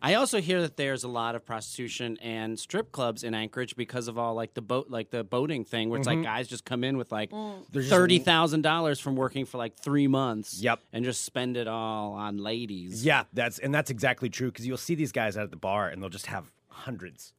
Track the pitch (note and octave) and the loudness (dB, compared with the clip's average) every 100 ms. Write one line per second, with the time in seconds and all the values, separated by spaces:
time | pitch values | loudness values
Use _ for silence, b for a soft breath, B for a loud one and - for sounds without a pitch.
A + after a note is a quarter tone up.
0 | C#3 A3 C4+ G#3 D#3+ F3+ D#3+ - C#3 C3 | 2 4 4 2 2 2 0 0 0 0
1 | B2 A#2 A#2 A#2 - A2+ - - A#2 - | -2 -2 0 -2 -6 -8 -6 -8 -6 -4
2 | A#2+ A2+ A#2 A2+ A2+ A2 - G3 A3 C#3 | -4 -4 -4 -4 -4 -6 -4 -4 -2 0
3 | A#2+ A2 A#2 A2 A2 B2+ B2 - A#2 B2 | 0 0 -2 -2 -2 -4 -6 -6 -4 -4
4 | A#2 A#2 A#2 A2+ A2 - A2 B2+ C#3 A#2+ | -4 -2 -2 -2 -4 -6 -2 -2 -2 -6
5 | G2+ A#2+ G2 B2 D3+ C#3 G#2 A2+ A2+ A#2 | -4 -6 -2 0 0 -2 -2 0 0 2
6 | B2 D#3+ A2+ A2+ B2 A#2+ - B2 C3 C3+ | 2 2 0 -4 -4 -8 -4 -2 0 -2
7 | A#2 G#2+ G#2 - G#2+ F#2+ - C#3 C3+ F3+ | -2 -4 -4 -6 -8 -10 -6 -2 6 8
8 | F3+ F3 F3 E3 E3 D#3 D#3 E3 D#3+ C3+ | 10 8 6 6 6 4 4 4 2 0
9 | C#3+ C3 C3 C3+ B2+ B2+ A2+ - C#3+ C#3+ | 0 0 0 -2 -4 -4 -6 -6 0 4
10 | C#3 C3+ C3 G#2+ - F#2 A#2 A#2 _ A2+ | 6 4 2 -2 -6 -2 0 0 _ -4
11 | B2 A2+ - B2+ B2 A#2+ A2 A2+ A2 A2 | -2 -2 -4 -2 -2 -2 -2 -2 -2 -2
12 | G#2 G2+ G#2 G2+ G#2 A#2 A2 F#2 F2+ A2 | -4 -4 -4 -4 -4 -4 -4 -8 -8 0
13 | D3 C#3 - B2+ A#2 - C#3 D3 C#3+ A2+ | 4 4 2 0 -2 -2 0 0 0 0
14 | C3 B2 A#2+ - B2+ - B2 B2+ - D#3+ | 2 2 -2 -2 -4 -4 -6 -4 -2 -2
15 | C#3 B2 A2 G2+ G#2 - F#2+ G#2 F#2 F#2 | -2 0 0 -2 -6 -6 -2 0 -2 -4
16 | F#2+ F#2+ - G2 D2+ _ _ - C3+ A#2 | -8 -8 -8 -8 -10 _ _ -14 -10 -10
17 | F2+ - - | -12 -16 -20